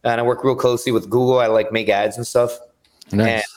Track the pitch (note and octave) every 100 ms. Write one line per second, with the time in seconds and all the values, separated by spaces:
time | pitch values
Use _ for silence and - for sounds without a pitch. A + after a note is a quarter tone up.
0 | A#2+ A#2 A#2+ B2 C3+ B2+ B2 A#2+ - A#2
1 | F#2+ A#2+ B2+ B2+ A2+ A2 A2 A2+ G#2+ G2
2 | G#2+ G#2+ A#2+ A#2+ A#2+ - - _ _ _
3 | - G2+ A2 A2+ G#2